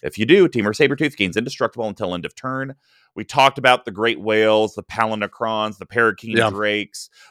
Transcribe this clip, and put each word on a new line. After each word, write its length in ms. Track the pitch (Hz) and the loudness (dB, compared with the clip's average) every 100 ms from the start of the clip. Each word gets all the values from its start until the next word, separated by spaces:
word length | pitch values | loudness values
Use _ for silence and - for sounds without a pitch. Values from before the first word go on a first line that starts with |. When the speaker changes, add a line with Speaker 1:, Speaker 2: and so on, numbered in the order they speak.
Speaker 1:
If 140 | - - | -10 -2
you 100 | 117 | 4
do, 220 | 196 175 | 6 6
Temur 240 | 120 104 | 2 -2
Sabertooth 420 | 110 139 139 151 - | 2 0 2 -4 -2
gains 200 | 95 101 | -2 -2
indestructible 520 | 120 - 117 120 110 | -4 -4 -4 -4 -8
until 260 | 98 95 | -6 -6
end 100 | 90 | -6
of 100 | 82 - | -8 -10
turn. 380 | 131 131 135 131 _ _ _ - | -8 -8 -10 -14 _ _ _ -14
We 80 | |
talked 340 | 110 135 135 139 | -4 2 4 4
about 260 | 127 127 | 4 2
the 60 | - | 0
Great 300 | 95 113 73 | -2 -2 0
Whales, 540 | 107 110 107 107 110 - | 0 2 4 4 2 -4
the 60 | |
Palinacrons, 920 | - 113 110 107 101 - 113 110 107 104 | -6 -2 -2 -2 -6 -6 -6 -4 -6 -8
the 80 | - | -6
Parakeet 520 | 120 113 - 113 113 | 0 0 0 -4 0
Speaker 2:
Yeah. 120 | 110 | 0
Speaker 1:
Drakes, 600 | 101 107 104 101 - - _ - | 0 -2 -2 -6 -14 -18 _ -20